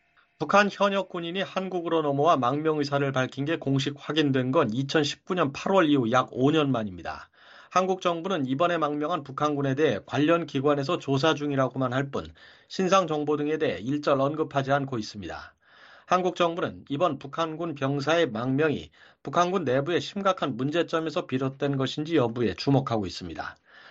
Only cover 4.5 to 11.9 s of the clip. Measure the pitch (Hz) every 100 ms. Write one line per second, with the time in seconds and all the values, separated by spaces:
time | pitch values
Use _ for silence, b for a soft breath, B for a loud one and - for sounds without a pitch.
4.5 | 156 127 113 139 165 143 - - 185 143
5.5 | 139 - 196 160 143 113 127 123 - 135
6.5 | 156 143 123 107 87 80 73 - B B
7.5 | B B 180 185 185 180 165 175 180 131
8.5 | 131 175 170 147 147 151 175 143 131 151
9.5 | 143 139 131 156 98 - 127 151 170 165
10.5 | 143 143 143 139 170 139 135 160 151 147
11.5 | 139 131 135 127